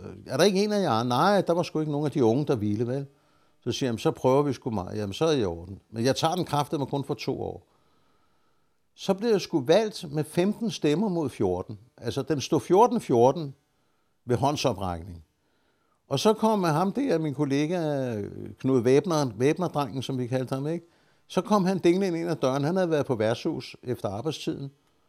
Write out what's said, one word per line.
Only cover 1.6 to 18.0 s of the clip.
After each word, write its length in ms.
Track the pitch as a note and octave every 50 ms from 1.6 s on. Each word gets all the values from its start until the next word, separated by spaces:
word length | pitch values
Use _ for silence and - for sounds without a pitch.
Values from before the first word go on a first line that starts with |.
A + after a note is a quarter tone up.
| D#3+
sgu 160 | - - D#3
ikke 120 | D#3 D3+
nogen 140 | C#3+ C#3+ D#3
af 60 | C#3+
de 120 | - D#3 A#2+
unge, 200 | A2 A2+ C#3+ D3
der 100 | - C#3+
ville, 320 | A2+ G#2 G#2 G#2 A2 A#2+ A#2
vel?" 180 | B2+ C#3+ C#3 - _ _ _ _ _ _ _ _ _ _ -
Så 80 | B2+
siger 160 | A2+ - C#3 B2
jeg, 40 |
"Jamen, 80 | A#2 G#2
så 120 | - D#3+
prøver 300 | - - - C3 B2+ C#3+
vi 120 | D3 C#3+ A#2+
sgu 160 | - - C3
meget." 280 | A2 G2+ F2 F2+ G2+ G#2+
"Jamen, 160 | G#2 G2 F#2
så 120 | - D#3
er 60 | E3
det 100 | D#3 C3+
i 40 | G#2+
orden. 340 | F2+ E2+ E2 E2+ F#2 G2 - _ _
Men 160 | A2 A2+ A2+
jeg 100 | C3+ C3
tager 200 | - D3+ D#3+ F3
den 100 | F3+ D#3+
kraftedeme 400 | - D3 C#3+ C#3+ - E3+ D3 C3+
kun 180 | - D3 C#3 C3+
for 100 | - D3
to 280 | - - - C3 B2
år." 260 | - F2+ - - _ _ _ _ _ _ _ _ _ _ _ _ _ _ _ _ _ _ _ _ _ _ _ _ _ _ _
Så 180 | - - - F#3+
blev 160 | F#3+ A3 A#3+
jeg 120 | G#3+ F3
sgu 180 | - - - D#3+
valgt 520 | B2 C3 E3 G#3 A3+ G#3+ - - E3 C#3+
med 120 | C#3 D#3 D3
femten 480 | D3 - - - G#2+ G#2 - A#3 G#3
stemmer 380 | - - - D3 D3 E3 A3+ G#3
mod 200 | F3 E3+ D3+ B2
fjorten. 500 | - - A2 F#2 F2+ F2+ F#2+ - A2 G2 - _ _ -
Altså, 240 | - A#2+ G2 C#3
den 200 | B2+ - D#3+ C3+
stod 180 | - - E3 C#3+
fjorten 420 | - - E3+ G3 A#3 A#3 A#3+ G#3
fjorten 540 | - - C#3 A#2 A#2+ C3 D3 F3 D#3 C#3 C#3 _ _ _ _ _ _ _ _ _ _ _ _ _ -
ved 100 | A#2+ B2
håndsoprækning. 880 | F#2 A#2+ C#3+ D3+ - - C3+ G#2+ F#2 G2 F2+ F2 E2 E2+ F2+ F2 E2+ D#2+ _ _ _ _ _ _ _ _ _ _ _ _ _ _ _ _ -
Og 120 | C#3 C3+
så 140 | - G#3+ G#3+
kom 300 | A3 A3 A3 A3 G3+ F3+
ham 280 | E3+ D3 D#3 F#3 G3
der, 260 | - B3 C#4 C4+ E3 E3
min 160 | D#3+ D3+ C3
kollega, 840 | C3+ D3 C3+ C3+ C#3+ D3+ D#3 F#3 F3 D#3+ D3+ D3 C3+